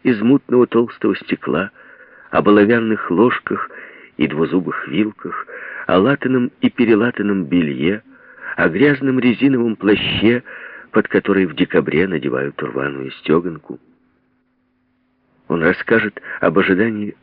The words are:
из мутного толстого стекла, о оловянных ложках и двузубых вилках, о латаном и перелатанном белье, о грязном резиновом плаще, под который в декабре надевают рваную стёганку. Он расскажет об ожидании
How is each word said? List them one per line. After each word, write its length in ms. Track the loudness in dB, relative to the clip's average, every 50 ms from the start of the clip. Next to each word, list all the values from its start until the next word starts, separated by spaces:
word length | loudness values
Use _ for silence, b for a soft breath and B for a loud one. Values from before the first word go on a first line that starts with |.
| _
из 180 | 0 0 2
мутного 460 | 4 4 2 2 2 2 2 2 2
толстого 480 | 4 2 0 0 0 -4 -4 -2 -2 -2
стекла, 560 | -4 -4 -6 -8 -6 -4 -4 -4 -4 -4 -6 B B B B B B B B B B B B
о 80 | -2 2
оловянных 720 | 4 6 6 6 6 6 4 2 2 0 -2 -4 -2 -2
ложках 600 | 2 4 4 2 2 -2 -6 -6 -6 -6 -6 B B B B B B B B B B
и 100 | -4 -4
двузубых 600 | -2 0 -2 -2 0 0 -2 -2 -2 -8 -8 -10 -6
вилках, 580 | -2 -2 -2 -2 -4 -10 -12 -10 -10 -10 -12 B B B B B B B B
о 120 | 0 2 4
латаном 520 | 4 4 2 0 0 0 0 0 0 -2 -4 _
и 100 | -2 -2
перелатанном 760 | 2 2 2 4 4 4 2 0 -2 -2 -2 -2 0 -2 -2
белье, 580 | 0 0 0 0 0 -2 -2 -2 -2 -2 -2 -8 B B B B B B B B B B
о 100 | -2 -2
грязном 540 | 0 2 2 2 2 2 0 -2 -2 0 2
резиновом 560 | 2 0 2 2 2 2 2 2 0 -2 -2
плаще, 680 | -2 2 2 2 2 0 -4 -4 0 2 2 2 2 B B B B B B B B B B
под 160 | -2 -2 -2
который 380 | 2 -2 -2 0 2 0 0 0
в 100 | -2 0
декабре 540 | -4 -4 0 0 0 0 2 0 0 0 0
надевают 520 | -2 -4 -4 -4 -4 -4 -4 -6 -6 -8
рваную 500 | -10 -8 -6 -6 -6 -6 -6 -8 -12 -12
стёганку. 680 | -14 -12 -2 0 0 2 0 -2 -10 -12 -14 -16 -18 -18 _ _ _ _ _ _ _ _ _ _ _ _ _ _ _ _ _ _ _ _ _ _ _ _ _ _ _ _ _ _ _ _ _
Он 160 | _ -4 0 2
расскажет 580 | 0 0 0 0 2 2 2 2 -2 -8 -10 B B B B
об 180 | -2 0 2 2
ожидании 560 | 2 2 2 2 2 0 -2 -4 -6 -8 -10 _